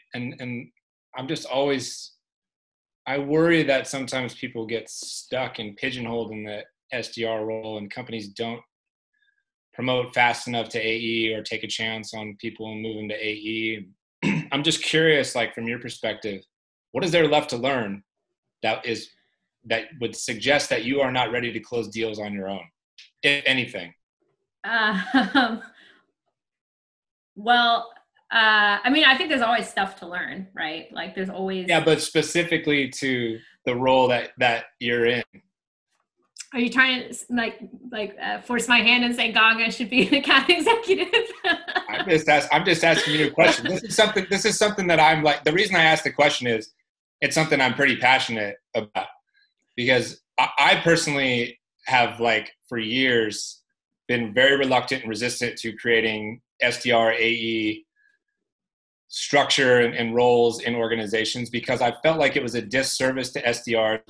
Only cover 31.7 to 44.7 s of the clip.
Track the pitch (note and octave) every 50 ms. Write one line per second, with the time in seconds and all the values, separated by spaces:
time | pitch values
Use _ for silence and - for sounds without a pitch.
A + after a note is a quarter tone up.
31.7 | E3+ D#3+ D#3 E3 D#3 D3+ - - - D#3+ D3+ D#3 - F3 E3+ E3+ E3 D#3+ E3 D3+
32.7 | D3 C#3+ C3+ B2+ - - C#3+ C3+ C3 B2 A#2+ A2+ A2+ A2+ - _ _ _ - C3
33.7 | B2 A#2+ B2+ C3 C3 C3 B2+ B2 B2 A#2 A2+ - - - B2+ A#2+ A#2 A#2 - -
34.7 | _ - A#2+ A#2+ A#2+ A#2+ A#2 A#2 B2 A#2+ A2 _ _ - _ _ _ _ _ _
35.7 | _ _ _ _ _ _ _ _ _ _ _ _ _ - - - - B3 A#3+ A#3+
36.7 | - C4 C4 C4 B3+ B3 - - - - - - A#3+ A#3+ A3+ A3 - - A3+ F#3+
37.7 | - - - B3 - G#3+ G#3 G3 - - - G3 G#3 G#3 - - A#3+ A#3+ A#3 A#3+
38.7 | A#3+ A#3 G#3+ A#3 B3 B3 A#3+ A#3+ A#3+ A#3+ A#3 A3+ G#3+ A#3 A3 A3 A3+ A3 A3+ A3+
39.7 | A#3 - B3 G3+ B3+ B3+ - - D4 C#4 C#4 - D4+ C4+ C4+ - F4 F4 D4+ A4+
40.7 | A#4 A4+ - - F#4+ - F4+ - - A#4 A4+ - - - - F4+ E4 - - -
41.7 | - - - - - - - G3 E3 D#3 D#3 D3+ D3 D3 C#3+ - D3 D#3 F#3 F#3+
42.7 | E3+ D#3+ F3 E3 D#3+ D#3 - D3+ D3 D3+ D3+ D3 - - E3+ G#3+ A3+ - - -
43.7 | F#3 - - G#3 - - G#3+ G#3 - G3 F#3+ - G3+ G3 G3 A3 - - A3 G#3